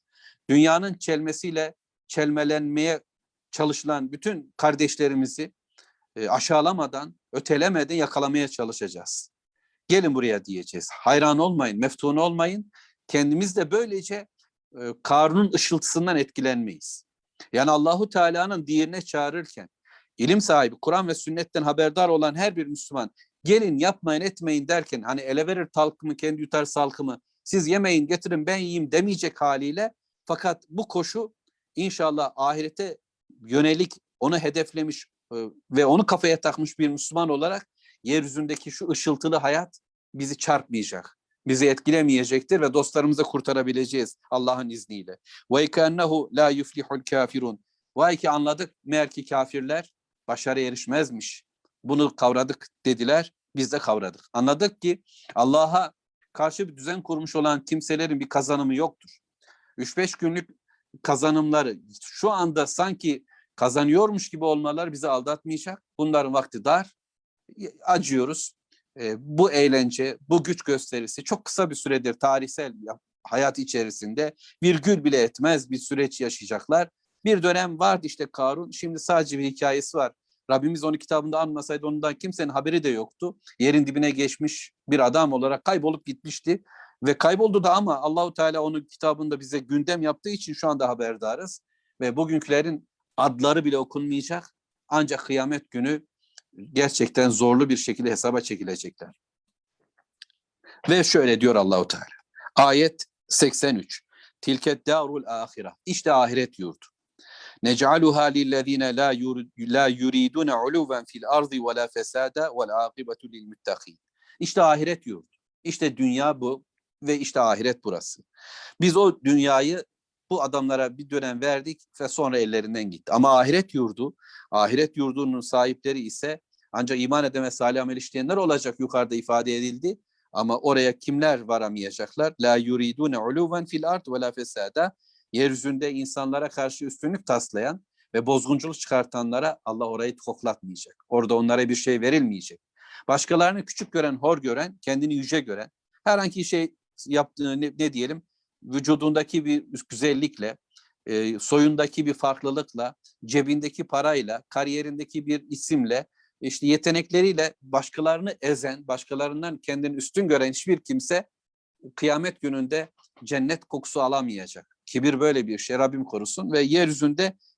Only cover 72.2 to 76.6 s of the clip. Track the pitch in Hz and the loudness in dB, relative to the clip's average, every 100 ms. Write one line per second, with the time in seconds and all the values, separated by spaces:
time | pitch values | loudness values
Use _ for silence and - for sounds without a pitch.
72.2 | 139 135 131 - 139 110 107 110 _ _ | 2 2 -2 -8 -10 -10 -14 -14 _ _
73.2 | - 120 139 135 135 123 110 - 107 113 | -4 0 0 0 -4 -4 -4 -6 -8 -4
74.2 | 151 - - _ 175 160 170 190 143 139 | -4 -6 -20 _ 2 4 2 2 4 4
75.2 | 117 - 151 151 127 131 - 139 135 - | 2 2 2 2 0 -8 -4 -2 -2 -2
76.2 | 120 - 101 107 | -6 -6 -8 -8